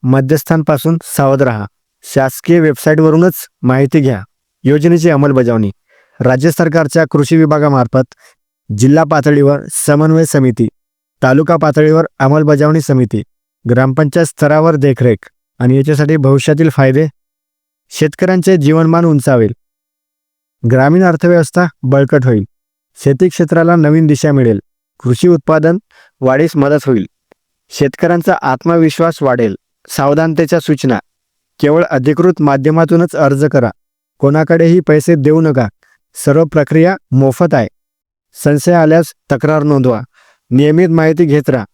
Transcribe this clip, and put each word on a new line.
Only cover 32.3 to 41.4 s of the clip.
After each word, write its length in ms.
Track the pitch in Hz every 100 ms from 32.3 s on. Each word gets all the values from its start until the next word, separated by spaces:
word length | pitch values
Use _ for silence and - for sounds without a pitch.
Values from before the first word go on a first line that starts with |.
| 175
माध्यमातूनच 760 | 147 139 135 160 165 170 175 -
अर्ज 280 | 147 139
करा. 260 | 147 - 117 - _ _ _ _
कोणाकडेही 600 | 139 147 160 165 165 170
पैसे 340 | 160 151 147
देऊ 260 | 165 139 156
नका. 280 | 160 131 110 _ _ _ _
सर्व 300 | - - 143
प्रक्रिया 520 | 165 160 143 156 165 190 _
मोफत 420 | 131 135 127 175
आहे. 140 | 147 107 _ _ _ _ _ _ -
संशय 280 | - 147 175
आल्यास 420 | 175 156 165 165 - _
तक्रार 300 | 135 151 156
नोंदवा. 380 | 147 143 127 113 123 _ _ _ _
नियमित 380 | 123 147 156 180
माहिती 360 | 165 160 160
घेत 260 | 170 147